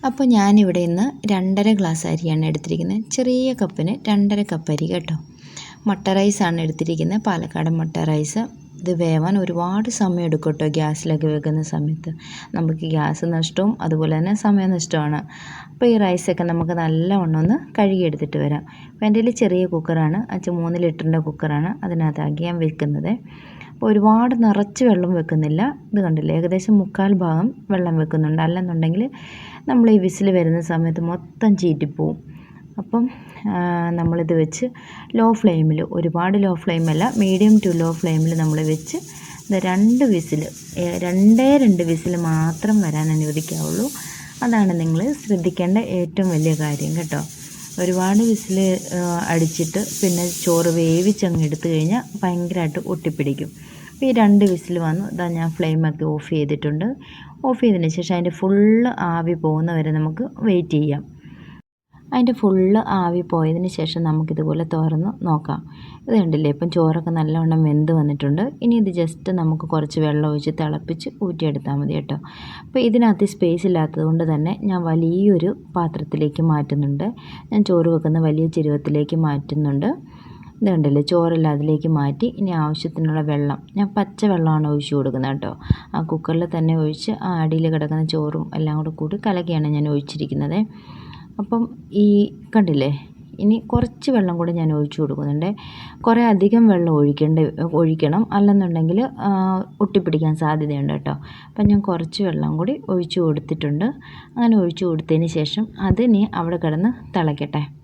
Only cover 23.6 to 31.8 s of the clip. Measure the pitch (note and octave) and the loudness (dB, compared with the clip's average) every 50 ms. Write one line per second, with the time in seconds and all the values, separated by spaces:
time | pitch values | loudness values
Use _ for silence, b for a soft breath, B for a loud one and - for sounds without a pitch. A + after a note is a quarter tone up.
23.6 | B B B - - A3 G#3+ G#3 G3+ G#3+ A3 A3+ A#3+ B3 B3+ A#3 A3+ A3 G3+ G3+ | B B B -2 0 2 2 4 6 6 4 4 4 2 2 4 4 4 4 2
24.6 | G3+ G3+ - - C4 A#3+ G#3 F3+ F3+ F3 F#3 E3+ D#3+ E3 E3 D#3 D3+ D3+ D3+ E3 | 0 -2 0 2 4 4 4 4 2 0 0 0 0 0 0 0 2 2 0 0
25.6 | G#3+ C#4 C#4 - - - - G#3 F#3+ E3+ D#3+ D#3 D3+ D#3 D#3 E3 E3 F3 F3+ F#3+ | 0 -2 -2 -6 -10 -4 -2 0 0 2 0 0 0 0 0 0 0 0 0 -2
26.6 | F#3 - G#3+ G3+ F#3 G3 - - F#3+ G3 G3+ F3+ F3+ E3+ D#3+ D#3+ F3+ B3 C4+ - | 2 4 4 4 4 2 -2 0 2 2 4 2 2 2 2 2 0 0 -4 -6
27.6 | - - G3+ F#3 F3+ F3 E3 D#3+ D#3 D#3 D#3 D#3 D#3 D3+ D#3 D#3+ D#3+ E3 E3+ F#3 | -4 -2 0 0 0 2 2 0 0 0 0 0 0 2 2 2 0 0 0 -2
28.6 | F#3 F3 E3+ D#3+ D#3+ D#3+ E3 F#3+ A#3 C#4 B B B B B B B B B B | -2 -2 -2 0 0 0 2 0 -2 -4 B B B B B B B B B B
29.6 | B - C4+ B3 A#3 A3+ G#3+ G#3 F3+ F#3 F3 - G3 G3 F#3 F3+ E3+ D#3+ E3 E3+ | B 0 4 4 6 8 6 6 6 2 0 2 2 4 4 4 4 4 2 0
30.6 | E3 D#3+ E3+ D#3+ E3 E3 D#3+ E3+ E3 E3+ F3 F3+ - - - - A3+ A3 G3+ E3+ | 0 0 0 0 0 0 0 -2 -2 -4 -4 -6 -8 -14 -6 0 2 2 4 4
31.6 | F3 F3 D#3 C#3+ | 4 0 2 0